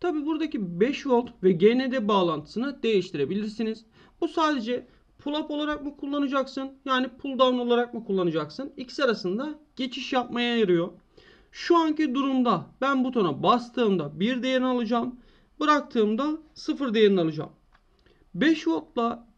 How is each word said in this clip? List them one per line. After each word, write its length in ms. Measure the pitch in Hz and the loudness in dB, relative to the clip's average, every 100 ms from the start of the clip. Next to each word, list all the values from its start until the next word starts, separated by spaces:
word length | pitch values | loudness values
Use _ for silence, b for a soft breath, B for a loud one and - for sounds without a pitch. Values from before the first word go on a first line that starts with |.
Tabi 260 | 359 302 285 | -4 -2 -4
buradaki 540 | 311 311 269 180 170 | -4 -4 -4 -6 0
beş 260 | 247 - 277 | 0 0 0
volt 240 | 240 240 - | 0 0 0
ve 100 | 185 | 2
G 260 | 165 208 254 | 6 6 4
N 140 | 262 | 0
D 160 | 262 208 | -2 2
bağlantısını 760 | 202 175 151 147 208 277 277 | 2 2 -2 -6 -6 -6 -2
değiştirebilirsiniz. 1000 | 226 202 180 - 139 196 214 214 220 220 - b b _ | 0 0 0 -4 -2 -2 -6 -4 -6 -6 -14 b b _
Bu 80 | 330 | -4
sadece 580 | 339 311 277 220 247 - b b _ | 0 0 0 -4 -6 -8 b b _
pull 160 | 294 | -6
up 160 | 302 302 | -6 -4
olarak 340 | 294 302 294 | -4 -4 -6
mı 120 | 285 - | -8 -10
kullanacaksın, 760 | 277 285 277 277 262 269 269 - | -6 -4 -2 -2 -4 -6 -10 -10
yani 240 | 277 254 254 | -2 -2 -2
pull 300 | - 277 254 | -6 -8 2
down 200 | 262 247 | 2 4
olarak 360 | 240 240 240 | 2 2 2
mı 100 | 233 | -6
kullanacaksın? 680 | - 190 180 156 151 - 277 - | -2 0 2 0 -4 -8 -12 -12
İkisi 280 | 254 - | -12 -2
arasında 540 | 254 202 180 208 302 302 _ - | 0 0 -2 -4 -6 -10 _ -8
geçiş 360 | 262 262 - | -8 -8 -2
yapmaya 440 | 254 240 240 240 233 | -2 0 -2 0 2
yarıyor. 320 | 196 175 175 - _ b b b b | 4 2 0 -8 _ b b b b
Şu 240 | - - 339 | -14 2 4
anki 380 | 320 302 302 | 4 0 0
durumda 520 | 254 269 262 240 175 - - | 0 0 2 2 0 -2 -4
ben 240 | 269 269 | 0 2
butona 380 | 254 220 175 135 | 0 2 0 2
bastığımda 800 | 175 240 240 - 220 185 147 151 | 2 2 0 0 2 2 -2 -2
bir 220 | 220 254 | -2 0
değerini 240 | 262 262 254 | 0 0 0
alacağım. 500 | 247 214 233 247 - b b b - | 0 0 -2 -2 -8 b b b -4
Bıraktığımda 760 | 302 294 294 233 214 220 294 311 - | 2 2 0 0 2 2 -2 -4 -10
sıfır 400 | - - 247 262 | -10 -6 -4 0
değerini 260 | 220 208 190 | 4 6 6
alacağım. 300 | 165 151 - - _ _ _ b b b b | 2 -2 -10 -14 _ _ _ b b b b
Beş 340 | 170 302 311 320 | 0 2 2 0
voltla 600 | 320 - 240 233 240 - | -2 -4 -4 -4 -4 -12